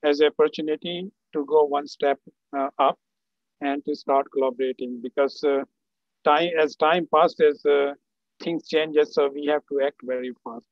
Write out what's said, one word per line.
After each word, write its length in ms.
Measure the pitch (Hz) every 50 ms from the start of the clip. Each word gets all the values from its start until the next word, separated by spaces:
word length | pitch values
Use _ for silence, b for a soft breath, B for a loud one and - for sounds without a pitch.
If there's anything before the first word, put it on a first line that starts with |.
as 180 | - 151 147 143
an 80 | 151 147
opportunity 800 | 147 - 156 151 151 - 156 156 151 151 - 175 175 175 185 196 _ _ _ _
to 120 | _ 156 143
go 200 | 135 147 156 151
one 220 | 143 143 143 147
step, 320 | 139 - _ - 139 139 - _ - _ _ _ _ -
uh, 140 | 139 135 139 _ -
up 200 | 139 139 - _ _ _ _ _ _ _ _ _ _ _ _ _
and 240 | 147 143 139 147 139
to 100 | - 147
start 320 | - - - 139 139 135 -
collaborating, 680 | - 139 131 131 127 120 135 127 127 - 127 123 123 120
because, 400 | 117 127 _ - 139 135 - - -
uh, 200 | 147 139 135 127 _ _ _ _ _ _ _ _ _ _ _ _
time, 260 | 156 147 151 170 175 170 160
as 180 | 156 143 123
time 300 | _ 156 156 165 180 165 -
passes, 520 | - 151 170 170 - - 160 151 143 - _
uh, 260 | 147 143 143 143 143 143 _ _ _ _ _ _ _ _ _
things 280 | - 170 170 156 - -
changes, 460 | - 156 156 160 151 151 151 147 -
so 140 | - 147 139
we 180 | 139 143 147
have 160 | 143 151 147 _ _
to 100 | 143 139
act 160 | 135 143 - _ -
very 280 | 123 127 127 127 127 120 _ _
fast. 220 | 123 113 117 _ _